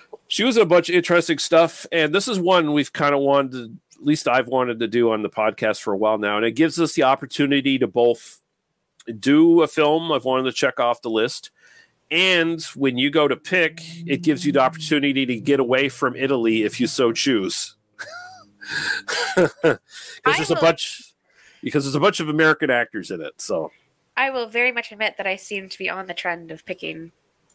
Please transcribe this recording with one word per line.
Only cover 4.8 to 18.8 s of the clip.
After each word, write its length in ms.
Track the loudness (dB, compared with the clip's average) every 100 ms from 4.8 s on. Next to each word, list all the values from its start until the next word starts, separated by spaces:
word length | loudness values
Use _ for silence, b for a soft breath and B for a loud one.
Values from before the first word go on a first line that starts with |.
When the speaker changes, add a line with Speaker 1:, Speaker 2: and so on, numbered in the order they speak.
Speaker 1:
to 80 | -2
do 240 | 2 2
on 100 | 2
the 80 | -2
podcast 500 | -2 -2 0 -2 -2
for 100 | -2
a 40 | 0
while 220 | 0 0
now, 180 | 0 0
and 80 |
it 80 | -2
gives 280 | 0 0 2
us 140 | 0
the 100 | 2
opportunity 760 | 2 2 -2 -2 0 0 0 0
to 80 | 0
both 540 | 2 2 2 -6 -18 _ _ _ _ _ _ -16 -6
do 420 | 2 6 6 6
a 60 | 4
film 420 | 2 2 2 0
I've 140 | -2
wanted 200 | 0 -2
to 80 | -2
check 280 | 0 -2 0
off 220 | -2 -2
the 80 | -2
list, 400 | 0 0 -2 -10 b b b b b -4
and 500 | 0 2 2 0 -2 -6
when 240 | -2 -2 0
you 120 | 0
go 180 | 2 2
to 80 | 0
pick, 460 | -2 0 0 -4 -18 -12 -6
it 140 | -4
gives 220 | 0 0
you 60 | 2
the 100 | 2
opportunity 680 | 2 0 -2 0 0 -2 -2
to 100 | -4
get 220 | 0 2
away 280 | 2 2 0
from 280 | -2 -4 -2
Italy 480 | -2 0 2 2
if 160 | 0 0
you 80 | -2
so 240 | 2 2
choose. 640 | 2 0 0 0 -2 -2 -8
<laughs> 1600 | _ -18 -16 -16 -18 -20 -20 _ -10 -6